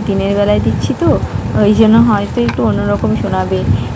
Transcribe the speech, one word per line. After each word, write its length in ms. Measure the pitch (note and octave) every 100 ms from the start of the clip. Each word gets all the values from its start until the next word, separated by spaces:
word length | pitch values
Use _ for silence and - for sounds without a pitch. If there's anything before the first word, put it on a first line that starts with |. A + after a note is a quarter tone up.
| G#3
দিনের 300 | G3 G3 G3+
বেলায় 240 | G3+ G#3
দিচ্ছি 340 | A3 - - B3
তো, 200 | E4 G#3 - - - A3
ওই 120 | G#3
জন্য 240 | G#3 A3 A3+
হয়তো 440 | A#3 G#3 G3+ A#3+
একটু 220 | A#3+ -
অন্যরকম 520 | A3+ G3+ G3+ G3+ G#3+ G#3+
শোনাবে, 480 | G3+ F#3 F#3 F#3+ - - -